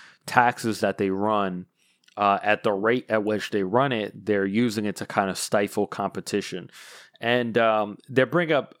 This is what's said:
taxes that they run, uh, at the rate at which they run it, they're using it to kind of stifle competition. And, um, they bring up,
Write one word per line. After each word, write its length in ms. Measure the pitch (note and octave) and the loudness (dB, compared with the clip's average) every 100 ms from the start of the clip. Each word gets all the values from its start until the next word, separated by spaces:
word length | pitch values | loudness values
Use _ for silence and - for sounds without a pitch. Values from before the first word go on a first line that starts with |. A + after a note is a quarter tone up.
| - _ - | -20 _ -2
taxes 540 | B2 A#2+ - A#2 G2+ | 2 4 2 -4 -2
that 180 | G2+ - | -2 0
they 100 | G2 | 0
run, 560 | F#2+ G#2+ G#2+ F#2+ F2+ F2+ _ _ _ _ G#2 | 0 0 0 -2 -4 -10 _ _ _ _ 0
uh, 240 | G2+ G2 | 2 2
at 220 | G#2 G#2 | 2 2
the 80 | A2 | 2
rate 340 | G2 A2 B2+ - | 2 2 0 0
at 140 | A2 | -2
which 280 | G#2 G#2 - | 0 -2 -2
they 120 | G#2 | -2
run 300 | F#2 A#2 C#3 | 2 2 2
it, 340 | A#2 G2+ - G2 | -2 -6 -6 -2
they're 180 | G2+ | 0
using 400 | G2 G#2 B2 G#2+ | 0 2 0 0
it 120 | G#2 - | -4 -6
to 100 | - | -4
kind 240 | - F#2+ | -2 -2
of 80 | F2+ | -2
stifle 480 | - G#2+ G#2 - G2+ | -2 0 0 0 -2
competition. 840 | - G2 G2 - G#2 - F2+ F2 - - - - - | -2 -6 -6 -4 -4 -4 -10 -14 -20 -20 -20 -20 -8
And, 360 | A#2 B2 A#2+ A#2 | -2 0 0 2
um, 420 | A2+ G#2+ G#2 G2 - | 4 2 0 -6 -2
they 140 | C3 | 0
bring 260 | B2 E3 D#3+ | 2 2 2
up, 240 | C#3+ - - | 0 -2 -2